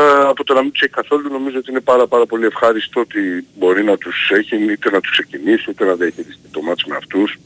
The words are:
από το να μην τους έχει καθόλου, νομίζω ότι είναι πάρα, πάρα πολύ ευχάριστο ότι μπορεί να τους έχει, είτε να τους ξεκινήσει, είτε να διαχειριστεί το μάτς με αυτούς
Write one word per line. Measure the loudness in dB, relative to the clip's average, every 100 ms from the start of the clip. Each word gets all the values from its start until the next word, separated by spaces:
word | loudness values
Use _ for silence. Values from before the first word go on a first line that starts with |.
| 6 6 4
από | 0
το | 2
να | 2
μην | 0
τους | -2
έχει | -4
καθόλου, | -2 -2 -2 -2
νομίζω | -6 -6 -6
ότι | -4
είναι | -4
πάρα, | 2 2 4
πάρα | 2 2
πολύ | 0 -2
ευχάριστο | 2 2 2 -2 -4
ότι | -2 -2 -2 -4 -8
μπορεί | -2 2 2
να | 2 0
τους | -2 -4 0
έχει, | 0 0 -2
είτε | 0 0 0
να | -2
τους | -2
ξεκινήσει, | -4 -4 -4 0 0 0
είτε | -2
να | 0
διαχειριστεί | 0 -2 -6 -14 -16 -14
το | -8
μάτς | -6 -6
με | -6 -8
αυτούς | -4 -2 -2 -4